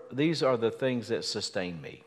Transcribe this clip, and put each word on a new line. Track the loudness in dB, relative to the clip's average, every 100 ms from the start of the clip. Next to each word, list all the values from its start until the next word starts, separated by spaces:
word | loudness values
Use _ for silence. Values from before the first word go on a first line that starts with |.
| -6
these | 0 2 4
are | 4 4
the | 2
things | 2 0 0 0
that | -2 -2
sustain | -4 -4 -4 -4 -6
me, | -10 -16